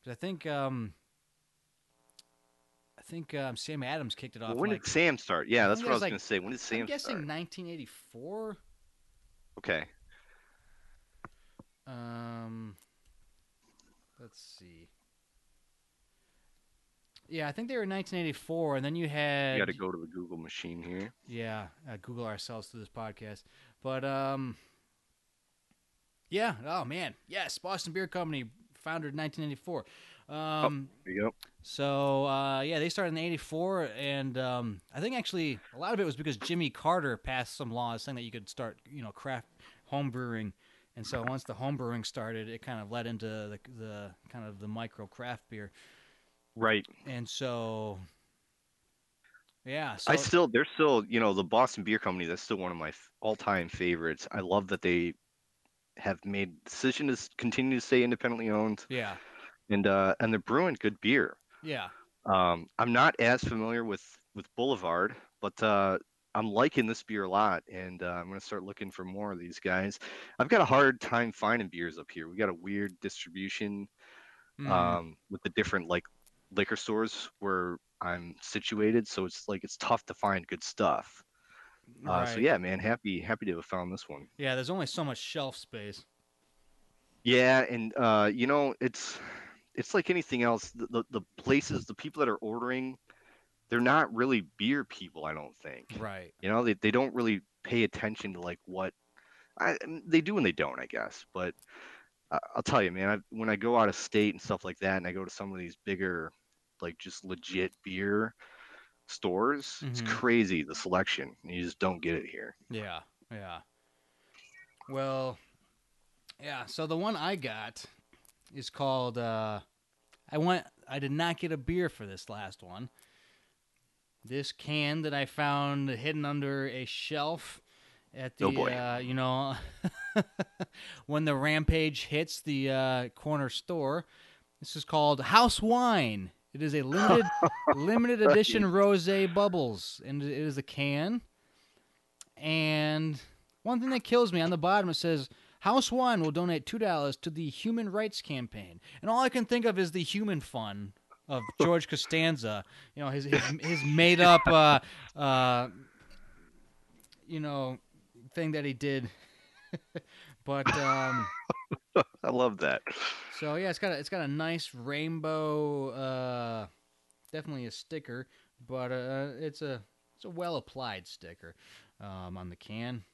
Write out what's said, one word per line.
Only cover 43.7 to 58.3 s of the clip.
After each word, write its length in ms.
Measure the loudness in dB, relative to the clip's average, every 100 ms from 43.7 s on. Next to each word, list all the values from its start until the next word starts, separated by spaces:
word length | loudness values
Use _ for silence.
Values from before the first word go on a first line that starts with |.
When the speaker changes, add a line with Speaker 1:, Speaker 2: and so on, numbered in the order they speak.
| -14
Speaker 1:
the 360 | -12 -12 -14 -16 -18
kind 160 | -14 -14
of 120 | -12
the 100 | -8
micro 380 | -6 -8 -10 -16
craft 420 | -12 -10 -10 _
beer. 240 | -14 -14 -16 -20 -20 _ _ _ _ _
Speaker 2:
Right. 320 | 0 4 4 0 -16 -12
Speaker 1:
And 200 | -10 -8
so, 720 | -6 -4 -4 -4 -4 -6 -8 -14 _ _ _ _ _ _ _ _ _ _ _ _ -20 _ _
yeah. 320 | -8 -6 -6 -4 2
Speaker 2:
I 100 | 2
Speaker 1:
So 60 |
Speaker 2:
still, 260 | 6 6 6
they're 180 | 4 2
still, 280 | 4 6 6 4
you 100 | 4
know, 140 | 4
the 120 | 4
Boston 380 | 4 6 4 2
Beer 160 | 0 0
Company, 280 | 2 -2 -2
that's 160 | -4
still 160 | -4 -4
one 120 | -2
of 60 | -4
my 120 | -6
f-, 200 | -8 -20 _
all-time 500 | -4 -2 0 0 0
favorites. 580 | -2 0 0 0 -4 -6
I 100 | -6
love 280 | 2 2 2
that 140 | -2
they 320 | 2 2 0 -4 _ _ _ _ _ _ _ -8
have 260 | -6 -4 -4
made 280 | -4 -4 -6
the 140 | -16
decision 360 | -2 -2 0 -2
to 80 |
s-, 160 | -2 -6 -4
continue 400 | -2 0 2 0
to 80 | 4
stay 180 | 6
independently 460 | 6 2 0